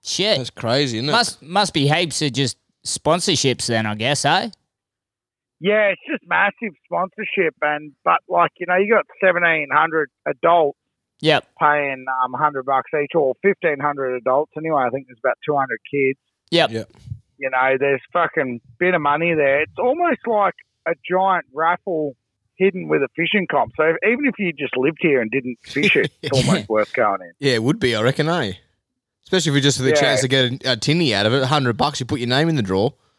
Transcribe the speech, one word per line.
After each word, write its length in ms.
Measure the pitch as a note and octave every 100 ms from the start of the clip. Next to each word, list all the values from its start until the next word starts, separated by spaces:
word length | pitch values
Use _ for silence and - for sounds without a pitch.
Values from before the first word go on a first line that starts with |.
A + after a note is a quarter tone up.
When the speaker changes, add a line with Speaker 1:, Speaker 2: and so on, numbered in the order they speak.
Speaker 1:
Shit. 340 | - - G3+ F3
Speaker 2:
That's 120 | A#2+
crazy, 460 | - A#2 C3 C#3+ A2
isn't 100 | C3+
it? 40 |
Speaker 1:
Must, 280 | E4+ F4 -
must 320 | C3+ F3+ G3
be 140 | E3 C#3
heaps 340 | D#3 F3 -
of 100 | D3+
just 240 | A#2 C3 - _ _ -
sponsorships 800 | - - E3+ F#3+ D#3 C3+ B2 -
then, 180 | A2+ A2
I 100 | G#2+
guess, 280 | A#2 C#3+ -
eh? 240 | F3 A#3 - _ _ _ _ _ _ _ _ _ _
Speaker 3:
Yeah, 280 | E3+ G#3+ G#3
it's 120 | F#3 -
just 160 | D4 E3+
massive 480 | E3 G3+ - A3+ - _
sponsorship, 720 | F3 F#3 - G#3 - E3 -
and, 320 | D3+ D3+ D3+ C3+ -
but, 140 | E3+ _
like, 220 | F3 E3+ _
you 80 | F3
know, 80 | F3+
you 180 | G3+
got 120 | A3 - -
seventeen 460 | F#3+ F3 F3 D#3+ C#3+
hundred 380 | C#3 D#3+ D#3+ D3 _ -
adults 500 | C#3 E3+ F3 D3+ - _ _ _ _
Speaker 1:
Yep. 280 | D3+ C#3+ - _
Speaker 3:
paying, 460 | D#3 D3 C#3 C3 C3 C3
um, 120 | B2+ B2+
a 20 |
hundred 260 | D3+ C#3 B2+
bucks 240 | C3+ -
each, 220 | D#3 D3 E3+
or 180 | C#3 B2+
fifteen 380 | G3 G3 E3+ C#3+
hundred 360 | D3 C#3+ C3 B2+
adults 340 | A#2+ C3 D#3 -
anyway. 280 | D#3+ D3+ B2
I 40 |
think 160 | B2+ B2+
there's 100 | A#2+
about 200 | C3 A#2
two 120 | - D3
hundred 220 | C3+ A2+ -
kids. 280 | C#3+ C3+ C3+ _ _ _
Speaker 1:
Yep. 180 | E3+ D3
Speaker 2:
Yep. 200 | A2+ G#2 - - - _ _
Speaker 3:
You 100 | C3+
know, 260 | C3 C3 C3+
there's 220 | C#3 C3+ -
fucking 480 | F3 E3 - C3 A#2+ _ -
bit 160 | F3+
of 80 | F3+
money 320 | D3 D3 E3+
there. 280 | D#3+ C#3 C#3
It's 180 | D#3 -
almost 400 | B3 D4+ F4 C#4 -
like 260 | G#3+ G3 - _ _ -
a 60 | E3+ -
giant 360 | F#3 F#3+ F3+ D3
raffle 640 | C3 E3 F3 - E3 D3+ B2+ _ _ _ _
hidden 300 | F#3+ F#3 D#3+
with 140 | D3+
a 60 | C3+ -
fishing 320 | E3 G#3+ F3
comp. 220 | D3 A2+ -
So 60 |
if, 120 | D#3 E3 G3+
even 180 | B3+ C#4+
if 100 | F#3+
you 160 | F#3+
just 240 | C#3+ C#3 -
lived 200 | C3+ D#3+
here 200 | E3+ C3+
and 80 | A2
didn't 260 | B2+ B2 A#2+
fish 320 | - - - -
it, 160 | - _
it's 100 | D3+
Speaker 1:
<laughs> 160 | C3+ B2+
Speaker 3:
almost 220 | F3 G2+
worth 240 | G#2+ G#2
going 280 | - A2 G2
in. 100 | F2 -
Speaker 2:
Yeah, 140 | C#3
it 100 | A#2+
would 160 | A2+ A3+
be, 160 | C3 A2
I 60 |
reckon, 260 | A2+ C3+ D3+
eh? 240 | E3+ A2+ F2+ _ _ _ _ _ _
Especially 280 | - F#3 D#3+
if 40 | C#3+
you 60 |
just 160 | C#3 C#3
for 60 |
the 60 | C3
Speaker 3:
Yeah. 60 | D3+
Speaker 2:
chance 260 | C#3 B2+
to 60 | C3
get 380 | C3+ B2 C3 C3
a, 80 |
a 40 | A#2+
tinny 380 | A#2 D#3+ D#3+ G2+
out 100 | G#2+
of 80 |
it, 80 | C3
a 60 | C3
hundred 300 | D3+ B2+ A2+
bucks, 220 | D3 C#3+
you 60 | B2
put 140 | D3
your 100 | A#2
name 180 | B2+ E3
in 80 | D#3
the 60 |
draw. 280 | G2 F#2+ A2+ - _